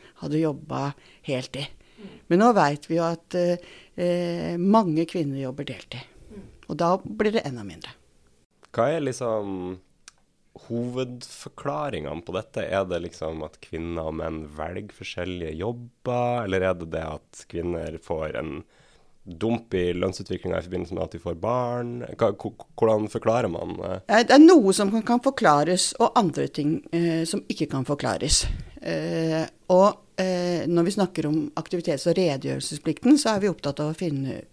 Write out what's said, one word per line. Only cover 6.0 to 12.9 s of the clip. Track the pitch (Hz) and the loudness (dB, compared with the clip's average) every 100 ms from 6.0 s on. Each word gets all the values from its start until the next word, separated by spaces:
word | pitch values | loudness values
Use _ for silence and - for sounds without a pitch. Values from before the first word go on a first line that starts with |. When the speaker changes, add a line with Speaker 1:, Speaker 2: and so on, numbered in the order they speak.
| - - - | -16 -20 -20
Speaker 2:
Mm. | 202 - - - | -18 -20 -20 -12
Speaker 1:
Og | 156 | -2
da | 170 185 | 2 2
blir | - 214 214 | -2 -2 0
det | 220 | 0
enda | 147 123 | -4 -8
mindre. | 101 85 - - _ _ _ _ _ _ _ | -12 -14 -18 -20 _ _ _ _ _ _ _
Speaker 3:
Hva | - 120 | 0 0
er | 160 | 0
liksom | 139 127 120 110 101 95 90 92 _ _ - _ _ _ _ - - | -2 -4 -2 -2 -2 -6 -6 -10 _ _ -20 _ _ _ _ -20 -8
hovedforklaringene | 117 123 123 127 123 - - - - 143 147 147 98 73 80 - | -6 -4 -4 -6 -8 -16 -16 -16 -10 -8 -6 -6 -6 -6 -8 -6
på | |
dette? | 90 - - 101 | -6 -6 -8 -2
Er | 98 | -2
det | 95 | 0